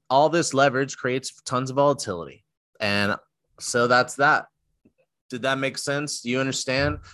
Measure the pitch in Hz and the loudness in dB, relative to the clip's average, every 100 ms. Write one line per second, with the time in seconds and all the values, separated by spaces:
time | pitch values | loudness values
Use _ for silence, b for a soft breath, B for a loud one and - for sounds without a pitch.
0 | - 131 151 170 - 135 139 123 135 - | 0 2 4 2 0 2 2 2 -4 -4
1 | 127 131 131 - - 127 131 131 143 139 | -4 -4 -6 -14 -6 -4 -2 2 2 2
2 | 107 87 71 - _ _ _ - 104 101 | -4 -8 -10 -16 _ _ _ -6 -2 0
3 | 101 - _ _ _ - - 123 120 123 | 0 -2 _ _ _ -14 -4 0 4 4
4 | 123 - 143 139 - _ _ _ _ _ | 2 2 2 2 0 _ _ _ _ _
5 | _ _ - 123 131 135 135 135 - 143 | _ _ -12 -4 -2 0 -2 -4 -4 -4
6 | 147 - 120 127 135 131 - 131 147 151 | -4 -6 -4 -2 -2 -4 -2 0 0 -2
7 | B | B